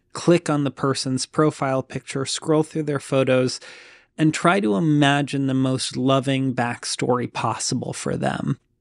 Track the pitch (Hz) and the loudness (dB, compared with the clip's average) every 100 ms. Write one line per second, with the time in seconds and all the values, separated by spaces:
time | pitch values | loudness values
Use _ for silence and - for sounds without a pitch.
0 | _ - - 170 - 147 139 - 139 131 | _ -4 2 2 4 0 -2 -2 -2 -2
1 | 135 131 - - 156 - 135 131 - 139 | -2 -4 -4 0 0 0 -2 -2 -4 -8
2 | - 139 135 - - 156 151 160 151 143 | -8 -8 -6 -6 0 0 0 -4 -4 -4
3 | - 135 131 127 127 - - - - - | -2 0 2 2 2 -2 -14 -20 -20 -20
4 | _ - 156 151 170 196 208 196 165 147 | _ 0 2 4 4 4 2 2 2 4
5 | 143 143 139 143 135 131 131 131 - 131 | 4 4 0 -2 0 0 0 -2 -4 -2
6 | 127 135 131 135 131 123 120 120 - - | 2 2 2 0 0 -2 -2 -4 -8 -4
7 | 131 123 120 - 120 110 - 127 120 131 | 0 0 -2 -4 -4 -2 -4 -4 -4 -6
8 | - - 135 - - 139 _ _ | -4 -2 -2 -2 -4 -6 _ _